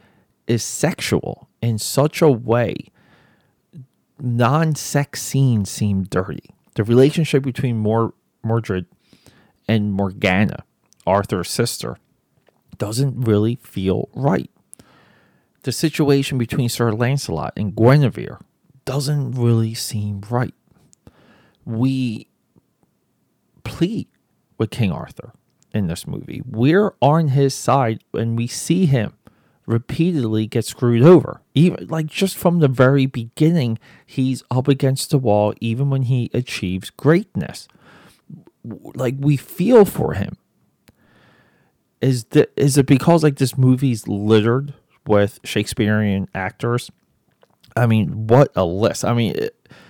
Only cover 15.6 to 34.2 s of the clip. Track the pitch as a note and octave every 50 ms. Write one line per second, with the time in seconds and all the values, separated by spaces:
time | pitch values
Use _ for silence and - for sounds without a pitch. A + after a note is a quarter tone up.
15.6 | - C3+ B2 - - D#3 - - D3+ C#3+ C#3 C#3 C3+ - C#3+ B2 A#2 - - C#3+
16.6 | A#2+ A#2 - - A#2+ A#2 G#2+ A2 B2 B2 C#3 C#3 - - E2 D2+ C#2+ - - -
17.6 | G#2+ G2 G#2+ A2 A2 A#2+ C#3 D3+ C#3+ A2 - - A1+ - - - - _ _ _
18.6 | _ _ _ _ - - C3+ D3 C3 C#3+ D3 D3 C3+ A#2+ B2+ B2+ A#2+ A#2 A#2 A2+
19.6 | A2+ A2 A2+ - - - - G#2+ G#2 G#2 G2+ G2 G2 G2+ A#2+ B2 - - - _
20.6 | _ _ _ _ _ _ _ _ _ _ _ _ _ _ _ _ _ _ _ _
21.6 | - B2 A2+ A2 B2+ C3 C3+ C3 B2+ A#2+ G#2+ A2+ A2 _ _ _ _ _ _ _
22.6 | _ _ _ _ _ _ _ _ _ _ _ _ _ _ _ _ _ _ _ _
23.6 | - - - - E3 F#3+ A3+ F#3 - - _ _ _ _ _ _ _ _ _ -
24.6 | A2+ G#2 - - A2 F#2+ D#2 C2+ C2 - - - - - - _ _ _ _ _
25.6 | _ _ - G#2+ G2 E2 D#2 - - - - - - - C2 - - - G#2+ A2
26.6 | A#2+ C#3+ F3 G3+ G#3 - - - - C#3 D3+ E3 D#3+ C#3+ B2+ C#3+ C#3 C3+ - -
27.6 | - - B2+ C#3 B2+ A2+ A2+ - _ _ - - A2+ A2+ A2+ A#2 A#2+ A#2+ - -
28.6 | - - E3+ F#3 F#3+ C#3+ C3+ A#2+ G#2 - - _ _ _ _ _ _ _ _ _
29.6 | _ - A2+ A#2 - - - - E3 F#3 F3 D3 A#2 A2 A2 A2 A2 G#2 - A#2+
30.6 | - - - - B2+ A#2+ A#2 A2+ C3 E3+ F#3 C#3+ - - - - _ _ - C3+
31.6 | E3+ F3+ - - - - D#3+ D#3+ D#3 D#3 - - F#3+ F#3+ - - - F3+ F3 E3+
32.6 | D3+ C3 B2+ B2+ B2+ C3 C#3+ C#3 C3 C3+ - A#2+ A2+ A#2 - - D#3 D#3+ F3 E3
33.6 | B2+ A#2 A2+ - _ - - - _ _ - C#3